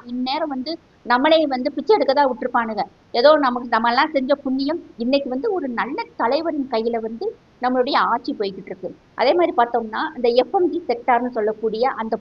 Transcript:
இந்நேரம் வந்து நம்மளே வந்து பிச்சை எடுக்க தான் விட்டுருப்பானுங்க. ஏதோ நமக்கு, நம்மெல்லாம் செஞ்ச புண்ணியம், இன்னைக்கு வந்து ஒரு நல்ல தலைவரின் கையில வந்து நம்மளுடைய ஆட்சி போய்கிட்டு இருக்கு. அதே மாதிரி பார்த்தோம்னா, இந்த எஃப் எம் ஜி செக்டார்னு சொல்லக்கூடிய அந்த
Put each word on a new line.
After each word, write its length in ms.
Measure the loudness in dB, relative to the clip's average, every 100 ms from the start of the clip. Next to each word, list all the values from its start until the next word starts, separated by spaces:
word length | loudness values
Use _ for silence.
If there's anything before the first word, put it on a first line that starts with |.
இந்நேரம் 440 | -6 -6 -4 -2 -4
வந்து 300 | -6 -6 -10 _ _
நம்மளே 440 | 0 2 4 4 4
வந்து 260 | 0 -4
பிச்சை 240 | -4 2 2
எடுக்க 160 | 4
தான் 160 | 4 2
விட்டுருப்பானுங்க. 560 | 0 -2 -2 -2 -4 -6 _ _
ஏதோ 260 | 4 6 6
நமக்கு, 320 | 4 0 0
நம்மெல்லாம் 440 | 0 2 2 2
செஞ்ச 220 | 0 0
புண்ணியம், 480 | -2 0 -2 -2 -4 -8 -6
இன்னைக்கு 320 | 0 0 0
வந்து 240 | -4 -2
ஒரு 160 | -2 -4
நல்ல 340 | -4 -4 -4 -8 -4
தலைவரின் 520 | 0 0 0 -4 -2
கையில 300 | -2 -2 -2
வந்து 360 | -6 -6 -8 -8 _ -6
நம்மளுடைய 340 | -2 0 2 2
ஆட்சி 400 | 2 0 -4 -6
போய்கிட்டு 280 | -6 -6 -14
இருக்கு. 300 | -12 -12 -14 _
அதே 200 | -2 2
மாதிரி 200 | 2 2 2
பார்த்தோம்னா, 420 | 0 0 -4 -6 -8 -2
இந்த 120 | 0
எஃப் 260 | 2 2
எம் 160 | 2 0
ஜி 120 | -2 -4
செக்டார்னு 420 | -4 2 0 0
சொல்லக்கூடிய 600 | -2 -4 -2 -4 -2 -2
அந்த 280 | -2 -6 -4